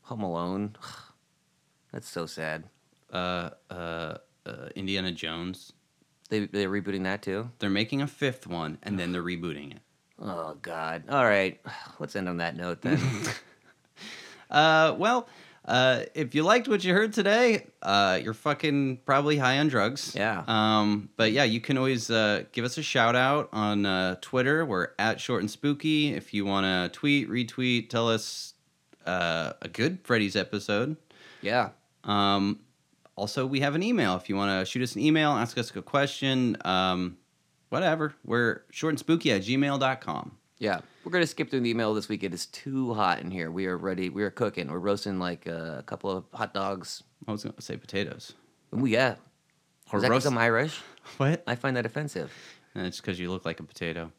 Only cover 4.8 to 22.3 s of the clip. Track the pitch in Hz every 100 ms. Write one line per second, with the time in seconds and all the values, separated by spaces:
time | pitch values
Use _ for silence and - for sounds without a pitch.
4.8 | 95 98 92 85 80 82 87 90 - _
5.8 | _ _ _ _ _ 107 101 101 95 101
6.8 | 95 98 92 101 - 95 117 - 101 98
7.8 | 110 139 143 - 143 123 85 85 80 78
8.8 | 104 98 87 90 87 87 85 73 71 -
9.8 | _ _ _ - 107 85 80 76 85 82
10.8 | 80 82 - 139 120 101 95 - - -
11.8 | - - 76 104 90 87 85 82 90 85
12.8 | - 151 131 107 113 - - _ _ _
13.8 | _ - - - - - - 143 156 160
14.8 | 160 - 202 247 240 - - - - 127
15.8 | 131 120 - - 151 147 165 240 254 208
16.8 | 180 185 220 214 196 220 247 208 - _
17.8 | - 101 98 92 104 110 151 143 151 143
18.8 | 135 127 - 139 147 147 127 135 151 123
19.8 | 104 139 - - 107 101 - 110 107 107
20.8 | 104 104 98 - 110 120 135 113 - 135
21.8 | 131 127 110 113 107